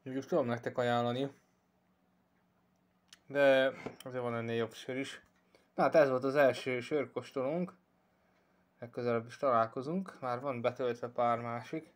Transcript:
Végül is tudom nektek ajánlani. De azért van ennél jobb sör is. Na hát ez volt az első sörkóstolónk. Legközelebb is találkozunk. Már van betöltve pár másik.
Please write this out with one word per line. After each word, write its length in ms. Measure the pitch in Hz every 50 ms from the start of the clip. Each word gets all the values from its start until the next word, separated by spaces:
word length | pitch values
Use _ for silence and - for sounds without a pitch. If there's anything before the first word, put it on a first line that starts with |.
Végül 180 | _ 135 131 135
is 60 | 135
tudom 200 | - 185 160 135
nektek 320 | 120 120 117 - 127 120
ajánlani. 520 | - 123 120 120 120 120 120 120 127 139 139 139 _ _ _ _ _ _ _ _ _ _ _ _ _ _ _ _ _ _ _ _ _ _ _ _ _ _ _ _ _ _ _ _ _ _ _ - _ _
De 460 | _ 135 143 143 139 135 135 131 135 131 - - - - - -
azért 200 | 131 127 127 123
van 120 | 120 117
ennél 200 | 117 113 117 117
jobb 180 | 117 113 110 -
sör 240 | - - - 127
is. 240 | 131 135 - - - _ _ _ _ _ _ _ _ _ _ _
Na 80 | - 165
hát 120 | 135 -
ez 140 | 165 147 135
volt 140 | 131 127 123
az 120 | 135 131
első 440 | 147 143 127 117 - - 131 127 123
sörkóstolónk. 960 | 120 - 156 147 131 123 - 123 120 - - 139 131 135 156 175 180 180 - _ _ _ _ _ _ _ _ _ _ _ _ _ _ _ _ _ _ _ _ _
Legközelebb 460 | 120 120 - 127 120 120 117 117 113
is 120 | 117 -
találkozunk. 840 | - - 135 120 113 113 113 - 135 127 143 170 190 190 - - -
Már 200 | 135 127 120 123
van 220 | 135 143 127 120
betöltve 480 | 120 120 120 - 131 123 117 120 - 117
pár 300 | 120 - 120 120 117 113
másik. 540 | 120 117 117 117 117 - - 160 - - _